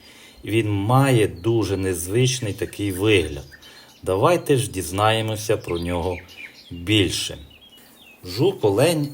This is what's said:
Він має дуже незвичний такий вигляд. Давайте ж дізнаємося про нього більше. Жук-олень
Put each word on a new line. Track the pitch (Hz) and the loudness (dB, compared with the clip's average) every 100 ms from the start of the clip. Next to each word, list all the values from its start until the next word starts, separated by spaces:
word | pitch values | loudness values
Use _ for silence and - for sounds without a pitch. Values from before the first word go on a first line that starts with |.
| - - - - - | -20 -20 -20 -18 -2
Він | 110 107 | 0 0
має | 101 101 127 139 123 95 | 0 2 4 6 4 2
дуже | 82 113 117 95 95 | 0 0 0 0 0
незвичний | 95 87 85 107 127 - 107 | -2 -2 -2 0 0 0 -6
такий | 92 85 - 101 | -6 -8 -4 -6
вигляд. | 90 107 101 76 71 - - - - - - | -2 2 2 2 -6 -14 -20 -20 -20 -20 -12
Давайте | 85 95 143 175 170 135 | -4 0 2 2 2 0
ж | 104 | 0
дізнаємося | 90 82 92 107 110 110 107 107 104 | -6 -6 2 2 2 -2 -6 -2 -2
про | - 87 | -2 -4
нього | 85 87 85 90 - - - - - | -2 -2 -2 -6 -10 -20 -20 -20 -16
більше. | 87 85 107 90 - - 80 - - - - - - - - 90 | -12 0 2 2 -2 -6 -10 -16 -20 -20 -20 -20 -20 -20 -20 -12
Жук-олень | 95 170 - 104 101 151 160 143 | 0 0 2 2 4 4 2 -2